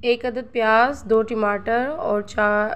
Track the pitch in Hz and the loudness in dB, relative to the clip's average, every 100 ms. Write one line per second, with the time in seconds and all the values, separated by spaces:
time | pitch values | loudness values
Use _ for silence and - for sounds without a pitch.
0 | 247 240 254 233 254 240 220 220 254 285 | 0 -2 -2 -6 -6 -2 2 4 4 0
1 | 196 220 220 226 208 202 196 233 254 311 | 0 2 2 0 0 -2 -2 -2 -2 -4
2 | - 208 202 - 208 208 214 | -2 -2 -2 0 0 2 -2